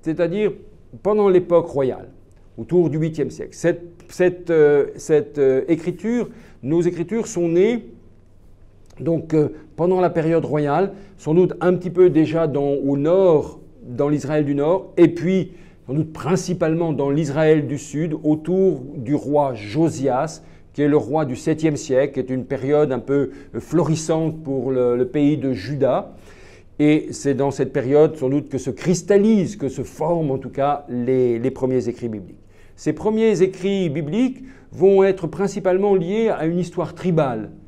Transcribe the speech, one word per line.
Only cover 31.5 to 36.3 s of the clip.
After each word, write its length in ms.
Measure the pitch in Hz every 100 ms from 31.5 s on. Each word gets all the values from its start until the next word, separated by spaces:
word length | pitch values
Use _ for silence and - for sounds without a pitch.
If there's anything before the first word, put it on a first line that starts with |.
premiers 380 | 131 131 131 117
écrits 200 | 117 123
bibliques. 280 | 107 90 - - - -
Ces 180 | - -
premiers 480 | 151 190 220 226 190
écrits 480 | 185 190 185 196 175
bibliques 540 | 139 147 196 254 262 - - -
vont 300 | - 190 196
être 260 | 196 185 165
principalement 680 | 156 196 208 185 185 202
liés 340 | 190 170 214
à 160 | 226